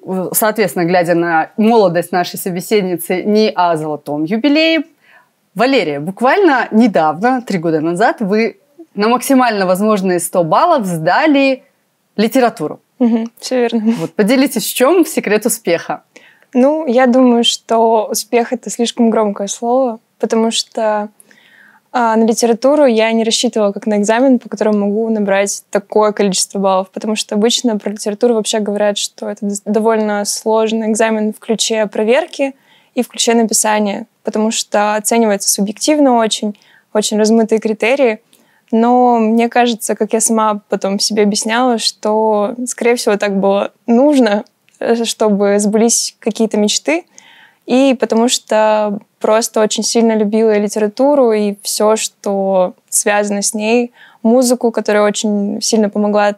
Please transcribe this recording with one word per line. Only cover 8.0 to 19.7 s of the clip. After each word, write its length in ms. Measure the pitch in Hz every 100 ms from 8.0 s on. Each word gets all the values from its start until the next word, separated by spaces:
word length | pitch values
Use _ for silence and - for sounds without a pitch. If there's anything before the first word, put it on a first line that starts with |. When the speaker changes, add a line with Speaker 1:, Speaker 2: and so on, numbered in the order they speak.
| 247 320
Speaker 1:
вы 400 | 196 214 226 - _ - 330 202
на 140 | 214
максимально 560 | 247 247 262 247 208 185
возможные 540 | 185 214 214 190 175
сто 240 | - 190
баллов 420 | 165 208 339 302 190
сдали 760 | 170 160 208 311 277 269 254 _ _ _ _ _ -
литературу. 640 | 220 269 240 220 151 - _ _
Speaker 2:
Мгм, 320 | 240 226 226 -
всё 160 | - 254
верно. 260 | 233 233 214 226
Speaker 1:
Вот, 160 | 165
поделитесь, 520 | - 202 269 285 226 -
в 80 | -
чём 300 | 254 359 302
секрет 400 | - 208 208 226
успеха? 580 | - - 165 - 151 _ - - _ _
Speaker 2:
Ну, 320 | 247 269 311 311
я 220 | 240 254
думаю, 360 | 254 254 233 233
что 640 | - - 226 226 226 202
успех — 400 | 220 - 240 226
это 160 | 240 208
слишком 400 | - 233 - 226
громкое 380 | 220 214 202 202
слово, 520 | - 233